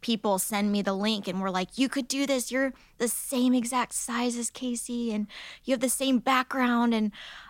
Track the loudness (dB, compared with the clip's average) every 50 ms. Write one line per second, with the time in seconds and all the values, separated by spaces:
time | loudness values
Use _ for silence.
0 | -4 -2 -2 0 2 2 0 0 0 0 0 0 2 2 2 2 0 0 0 0
1 | 0 0 0 0 -2 -4 -2 -2 -2 0 0 -2 -2 -2 -2 -2 -2 0 0 -2
2 | -4 -2 -2 -2 0 0 0 0 -2 -2 0 0 0 0 -2 -6 -16 -18 _ -4
3 | -2 -2 -2 -4 -6 -2 0 2 4 4 4 4 2 0 0 -2 -2 -2 -4 -6
4 | -4 -4 -2 -2 -2 -2 -2 -2 -4 -6 -6 -6 -6 -4 -4 -4 -6 -6 -4 -4
5 | -2 -2 -2 -2 -4 -6 -8 -12 -16 -16 -18 -8 -4 -2 0 2 2 0 0 2
6 | 2 4 4 4 4 4 2 2 2 0 0 2 2 4 4 4 4 4 4 4
7 | 2 0 -2 -6 -12 -16 -16 -18 -18 -14